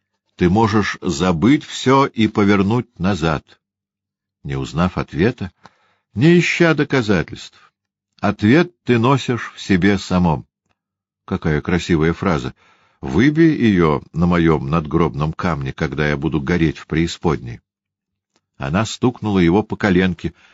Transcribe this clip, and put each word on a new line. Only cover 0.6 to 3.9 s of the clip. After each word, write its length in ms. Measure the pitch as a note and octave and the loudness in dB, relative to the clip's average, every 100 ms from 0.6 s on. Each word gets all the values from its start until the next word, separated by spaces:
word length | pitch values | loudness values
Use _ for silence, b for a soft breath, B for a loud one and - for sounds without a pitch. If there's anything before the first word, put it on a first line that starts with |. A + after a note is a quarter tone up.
| A2 G#2+ F#2+ - | 2 2 -2 -4
забыть 640 | F#2 D#2 F#2 E2 A#2 D3+ | -6 -2 -2 2 2 2
всё 420 | - - C3 C3+ C3+ | 0 -6 0 2 2
и 220 | - G#2+ | 0 -2
повернуть 720 | G#2+ G2+ G2+ G2 A#2+ A#2 - | 2 2 2 2 0 -4 -6
назад". 600 | F2+ F#2+ D#2+ D2+ - _ _ _ _ | -4 -2 -2 -2 -6 _ _ _ _